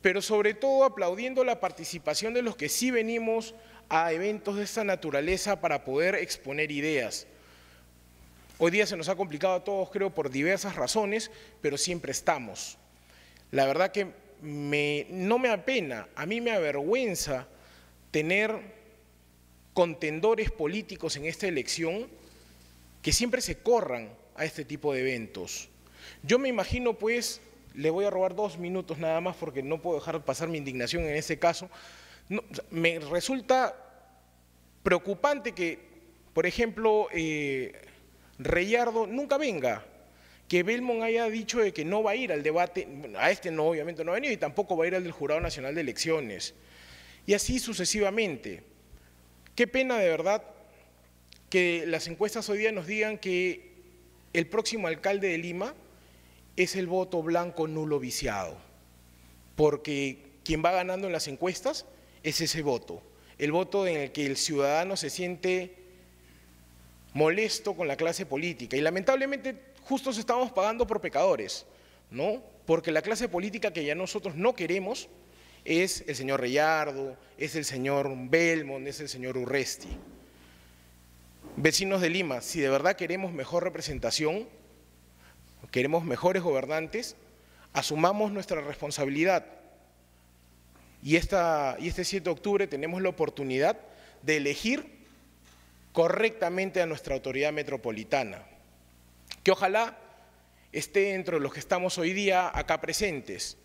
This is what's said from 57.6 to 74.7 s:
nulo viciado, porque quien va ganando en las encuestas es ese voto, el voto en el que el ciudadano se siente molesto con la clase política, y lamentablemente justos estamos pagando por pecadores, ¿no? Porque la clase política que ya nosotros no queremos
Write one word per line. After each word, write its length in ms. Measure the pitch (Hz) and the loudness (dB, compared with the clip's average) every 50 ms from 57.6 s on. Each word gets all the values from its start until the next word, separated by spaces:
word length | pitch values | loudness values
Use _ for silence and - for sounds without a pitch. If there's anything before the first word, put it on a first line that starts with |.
| 160 | -2
nulo 320 | 156 156 160 156 156 151 143 | -2 -2 -4 0 0 0 0
viciado, 580 | 127 123 117 - - 123 104 98 92 82 73 - - - - - - - - - - - - - - - - - - - - | 0 -2 -6 -4 -2 -2 -2 -2 -4 -6 -8 -12 -18 -20 -20 -20 -20 -20 -20 -20 -20 -20 -20 -20 -20 -20 -20 -20 -20 -16 2
porque 600 | - 151 151 147 143 - - 147 139 139 135 131 - - - - - - | 4 4 4 4 2 -4 -4 -2 0 -2 -2 -4 -8 -18 -20 -20 -14 -4
quien 180 | - 160 156 160 | -2 -2 2 2
va 80 | 175 | 4
ganando 340 | 185 185 180 185 185 190 196 | 4 4 0 0 -2 -4 -2
en 60 | 190 | -2
las 140 | 170 156 - | -2 -2 -4
encuestas 600 | 156 135 - 170 185 180 - - 262 311 - - - - - - - - - | -6 -4 -2 -2 -2 -2 0 -2 -2 -4 -4 -10 -14 -20 -20 -20 -20 -20 -6
es 180 | - 156 151 - | -6 -2 -2 0
ese 220 | 165 147 - 160 | -2 -2 -2 0
voto, 400 | 151 143 127 113 - - 85 87 - - - - - - - - | 0 0 0 0 -2 -8 -14 -14 -14 -20 -20 -20 -20 -20 -6 -2
el 120 | 143 147 | -2 2
voto 360 | 151 175 185 180 - 202 196 | 2 2 0 2 0 0 2
en 100 | 180 165 | 2 0
el 160 | 151 143 131 | -2 -4 -4
que 140 | - 147 147 | -4 -2 -2
el 100 | 139 139 | -2 0
ciudadano 600 | - - - 156 143 139 139 147 160 175 190 196 | -2 -2 0 2 2 2 4 4 2 2 0 -2
se 140 | 185 170 143 | -4 -4 -6
siente 640 | - - 180 175 180 175 - 185 185 185 180 180 - - - - - - - - - - - - - - - - - - - - - - - - - - - - | -4 -4 -4 -4 -4 -2 0 0 0 0 -2 -6 -12 -20 -20 -20 -20 -20 -20 -20 -20 -20 -20 -20 -20 -20 -20 -20 -20 -20 -20 -20 -20 -20 -20 -20 -20 -20 -20 -10
molesto 600 | - 139 151 156 170 202 226 208 - - - 208 190 | 2 4 4 4 6 4 0 0 -2 -2 -4 -4 -4
con 140 | 160 175 147 | -2 -2 -2
la 80 | 139 | 0
clase 300 | - 160 160 - - 98 | 0 0 0 0 -2 -4
política, 500 | - 135 143 160 175 165 - 120 110 - | -4 -4 -2 -2 -4 -4 -6 -6 -2 0
y 60 | 135 | 2
lamentablemente 760 | 151 165 170 190 196 - 262 262 269 277 277 269 285 269 247 - - - - - | 2 2 0 2 2 2 2 2 2 -2 -2 -4 -4 -8 -8 -8 -14 -20 -20 -20
justos 340 | - - 269 262 - 269 240 | -4 -4 -4 -2 -2 -2 -4
estamos 360 | 214 220 - 233 247 254 247 | -4 0 0 2 2 2 0
pagando 340 | - 196 185 214 226 233 240 | 2 2 2 2 2 0 0
por 140 | - 220 208 | 0 0 -2
pecadores, 640 | - 165 - 139 170 196 165 117 104 92 - - - - - - - - - - _ _ | -4 -2 0 2 4 4 4 2 0 -6 -8 -10 -12 -16 -20 -20 -20 -20 -20 -20 _ _
¿no? 320 | - 123 147 202 214 262 - - - - - | -6 -2 -2 -2 -2 -4 -8 -16 -20 -14 2
Porque 260 | - 160 165 156 170 | 4 4 4 4 2
la 100 | 156 156 | 2 2
clase 260 | 156 196 226 185 247 208 | 2 2 -2 -2 -2 -2
política 440 | 170 175 185 208 196 220 180 208 | -2 -2 -4 -2 -4 -2 -2 -2
que 120 | 160 175 151 | -2 -2 -2
ya 100 | 147 151 | -2 -2
nosotros 400 | 170 190 - - 214 - 196 151 | -2 -4 -4 -6 -6 -6 -6 -4
no 200 | 151 190 240 247 | 2 2 2 2
queremos 540 | - 175 160 | 2 -2 0